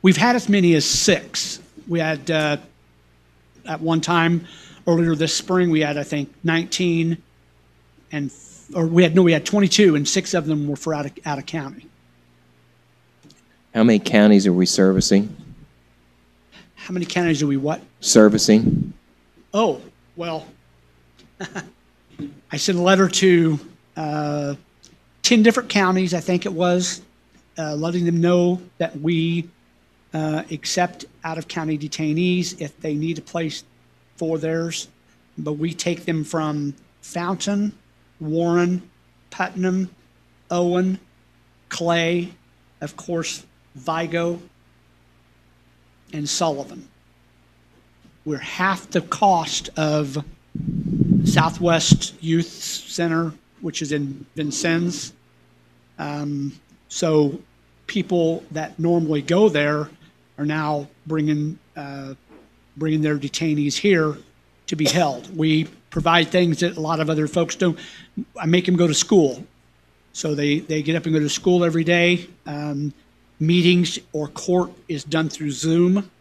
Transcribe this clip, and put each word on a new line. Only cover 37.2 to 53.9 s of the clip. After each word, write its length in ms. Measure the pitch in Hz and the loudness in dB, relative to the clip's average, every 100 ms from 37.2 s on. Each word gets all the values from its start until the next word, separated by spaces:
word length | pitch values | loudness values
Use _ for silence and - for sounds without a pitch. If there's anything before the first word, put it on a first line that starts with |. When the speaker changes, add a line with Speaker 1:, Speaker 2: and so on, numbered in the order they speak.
| 175 196 202 202 208 - _ _ _ _ | -6 -4 -2 -2 -4 -6 _ _ _ _
Speaker 1:
Warren, 680 | 156 160 170 175 175 180 - _ _ _ _ | -4 -2 2 2 2 -2 -6 _ _ _ _
Putnam, 580 | - 180 185 185 185 185 _ _ _ _ _ _ | -6 -6 -2 -2 0 -4 _ _ _ _ _ _
Owen, 480 | 175 175 180 185 185 _ _ _ _ _ _ _ | -2 0 0 0 -4 _ _ _ _ _ _ _
Clay, 640 | - 170 170 165 175 180 - _ _ _ _ | -6 0 0 0 -2 -4 -12 _ _ _ _
of 160 | 151 - | -14 -12
course, 500 | - 170 156 - - _ _ 135 | -6 -6 -6 -10 -16 _ _ -12
Vigo, 640 | 127 160 170 170 170 175 - _ _ _ _ _ _ _ _ _ _ _ _ _ _ _ _ | -6 -4 -4 -4 -4 -6 -12 _ _ _ _ _ _ _ _ _ _ _ _ _ _ _ _
and 160 | 151 147 | -10 -6
Sullivan. 580 | - 170 139 139 147 - _ _ _ _ _ _ _ _ _ _ _ _ _ | -2 -2 -4 -10 -16 -20 _ _ _ _ _ _ _ _ _ _ _ _ _
We're 140 | 156 143 | -10 -8
half 520 | - - 185 190 - | -8 -2 -2 -2 -4
the 120 | 180 | -4
cost 680 | - - 202 175 160 - - - | -4 0 2 2 0 -8 -8 -4
of 480 | 156 151 143 143 - - _ - - - - - - - - | -2 -2 -2 -8 -10 -18 _ -8 -6 -4 -4 0 4 4 4
Southwest 880 | - 160 - 175 165 - - - - | 2 2 0 2 2 4 4 4 -8
Youth 240 | 160 165 165 | 0 0 0
Center, 840 | - - - - - 170 165 165 151 _ _ | -8 -12 -12 -10 -4 -2 -2 -4 -8 _ _
which 220 | 170 - | -10 -8
is 100 | 147 | -6